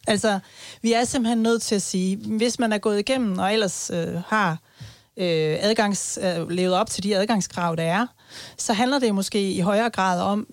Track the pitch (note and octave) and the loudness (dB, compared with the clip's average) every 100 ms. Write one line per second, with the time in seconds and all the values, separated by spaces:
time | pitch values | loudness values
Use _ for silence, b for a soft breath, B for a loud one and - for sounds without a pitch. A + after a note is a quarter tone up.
0 | - G3+ A3 G3 B B B B A3+ A3+ | -2 0 2 0 B B B B 0 2
1 | B3 C#4 A3+ A#3 A3+ A#3 - G3+ - F#3+ | 2 0 0 2 2 2 0 -2 0 -2
2 | F#3 G3+ G#3+ A3 A#3+ A3+ A#3 G#3 A3 G#3 | 0 -2 -4 0 0 0 0 0 0 0
3 | G#3 C4 A3+ F#3 F#3+ A3 G3 - - F3 | 0 0 0 0 0 2 0 -2 -4 -4
4 | E3+ F3 F3+ G#3+ F#3+ D#3+ B B B B | -2 -4 -2 0 2 -2 B B B B
5 | B - F3+ E3 D#3 D3+ G#3 A3+ G#3 F#3+ | B -4 0 2 0 0 2 2 2 0
6 | - - F#3+ E3+ D#3+ F3 F#3 F#3 A3 - | -4 -4 -2 -2 -2 0 2 2 0 -2
7 | F#3+ G3 G#3+ A3+ - - F3 E3 E3 F#3 | -2 0 2 0 -2 -2 -2 0 0 0
8 | B3 - B B B - - G#3 B3 C#4+ | -2 -6 B B B -8 -2 2 2 2
9 | A#3+ G3 F#3+ G#3 G3 F#3 F3+ G#3 A#3 G#3+ | 2 2 0 0 0 0 2 2 2 2
10 | F#3+ F3+ G3 G#3 - | 2 2 2 0 -4